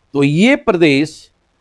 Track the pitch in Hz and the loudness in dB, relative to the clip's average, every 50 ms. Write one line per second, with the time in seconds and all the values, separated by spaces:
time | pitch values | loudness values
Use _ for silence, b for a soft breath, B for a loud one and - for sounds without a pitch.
0 | b _ - 143 143 139 147 165 208 254 277 277 - 226 190 170 170 151 139 135 | b _ -4 -2 -2 0 0 2 2 2 0 0 -2 -4 -2 0 0 0 0 0
1 | 156 156 - - - _ _ _ _ _ _ _ | -2 -6 -8 -16 -20 _ _ _ _ _ _ _